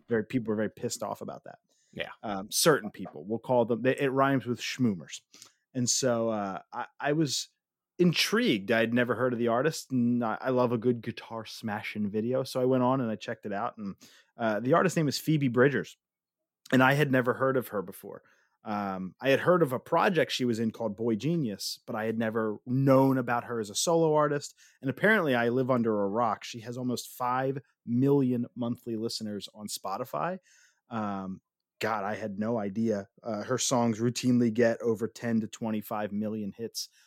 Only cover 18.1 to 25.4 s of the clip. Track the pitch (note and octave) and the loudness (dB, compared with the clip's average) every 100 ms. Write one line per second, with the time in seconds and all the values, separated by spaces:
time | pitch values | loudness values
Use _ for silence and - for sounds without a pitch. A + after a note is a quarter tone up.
18.1 | - _ _ _ _ A2+ G#2 G2 F#2+ F#2 | -18 _ _ _ _ -6 -4 -4 -4 -8
19.1 | - C3 C3+ C#3 F3+ C#3+ B2 - E3+ G#3 | -2 2 4 6 4 4 -2 0 2 4
20.1 | D#3+ C3+ - B2 A2+ A2+ - A2+ G2 A#2 | 2 0 0 0 0 -2 -2 -6 -2 -2
21.1 | G#2+ C#3+ E3+ A#2 F#2+ - - - A2+ A2 | 0 0 -2 -2 -6 -8 -10 -8 -4 -2
22.1 | A2+ A2+ A2+ A2 G#2 B2 C3 C3+ C3+ C3+ | -2 -2 0 -2 -4 -2 2 6 6 6
23.1 | C3 B2 A#2+ B2 A#2 G#2 - F3 E3 D#3+ | 4 0 -2 -2 -6 -4 -2 2 2 4
24.1 | D3+ D3 C#3+ - - - _ C3+ - G3 | 4 2 0 -6 -18 -20 _ -6 2 4
25.1 | A3 D#3 A#2+ | 4 4 4